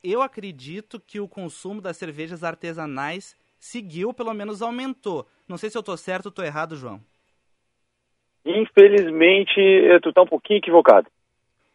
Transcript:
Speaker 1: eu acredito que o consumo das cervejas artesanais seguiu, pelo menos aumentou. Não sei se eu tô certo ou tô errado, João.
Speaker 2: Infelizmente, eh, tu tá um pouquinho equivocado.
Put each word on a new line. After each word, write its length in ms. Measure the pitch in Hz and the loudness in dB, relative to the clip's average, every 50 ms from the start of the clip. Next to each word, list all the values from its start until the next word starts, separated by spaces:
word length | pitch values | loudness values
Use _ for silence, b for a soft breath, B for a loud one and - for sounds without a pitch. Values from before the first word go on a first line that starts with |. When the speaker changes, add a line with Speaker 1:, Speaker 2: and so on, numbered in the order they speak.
Speaker 1:
eu 180 | - 180 208 247 | -8 -6 -4 -4
acredito 760 | 247 262 - 220 196 196 156 127 127 143 170 208 214 _ - 220 | -4 -6 -8 -16 -18 -18 -18 -18 -18 -18 -18 -18 -18 _ -20 -20
que 220 | _ _ - 208 | _ _ -14 -14
o 80 | 202 190 | -14 -14
consumo 520 | - 202 180 156 - - - 185 208 214 | -14 -14 -14 -14 -16 -14 -16 -14 -14 -12
das 160 | 185 185 160 | -12 -14 -12
cervejas 460 | - 190 160 147 151 160 160 180 160 | -12 -14 -14 -12 -14 -14 -14 -12 -10
artesanais 920 | 175 165 165 - - 170 165 165 156 151 135 131 143 151 170 196 - - _ _ _ _ _ | -10 -10 -10 -10 -12 -14 -12 -12 -12 -12 -10 -10 -8 -10 -10 -12 -16 -20 _ _ _ _ _
seguiu, 560 | _ _ - - 240 208 175 151 175 190 240 | _ _ -16 -16 -16 -16 -14 -10 -8 -8 -8
pelo 220 | 240 - 233 226 220 | -8 -8 -10 -10 -10
menos 260 | 208 202 214 214 190 | -10 -12 -12 -12 -10
aumentou. 640 | 226 233 240 247 262 269 254 _ - 208 175 139 - _ _ _ _ | -10 -10 -10 -10 -10 -12 -12 _ -10 -10 -10 -10 -12 _ _ _ _
Não 100 | - 175 | -18 -16
sei 140 | 170 214 214 | -12 -12 -10
se 80 | - 233 | -10 -10
eu 40 | - | -10
tô 120 | - 180 | -10 -12
certo 300 | 160 - 190 185 185 - | -12 -10 -10 -10 -10 -10
ou 60 | 202 | -14
tô 100 | - - | -14 -12
errado, 320 | 180 151 143 156 165 165 160 | -12 -10 -8 -8 -10 -10 -10
João. 260 | 139 127 120 98 101 110 _ _ _ _ _ _ _ _ _ _ _ _ _ _ _ _ _ _ _ _ _ _ _ _ _ _ _ - | -16 -16 -16 -18 -18 _ _ _ _ _ _ _ _ _ _ _ _ _ _ _ _ _ _ _ _ _ _ _ _ _ _ _ _ -8
Speaker 2:
Infelizmente, 1160 | 151 180 214 220 - - 202 196 202 202 202 180 160 160 160 165 180 190 202 196 - - 196 | -4 -2 -2 -2 2 6 8 8 8 8 4 0 0 0 2 4 4 4 2 0 -2 0 2
eh, 400 | 196 196 190 185 - - 175 170 | 4 4 4 4 6 6 6 6
tu 120 | - 165 | 4 4
tá 100 | - 180 | 4 4
um 40 | 180 | 4
pouquinho 320 | - 165 156 - - 208 202 | 4 2 -6 -2 -2 -2 -2
equivocado. 480 | - 175 170 165 151 131 107 95 78 _ _ _ _ _ _ _ _ _ _ _ _ _ | 0 4 4 6 8 8 6 6 6 _ _ _ _ _ _ _ _ _ _ _ _ _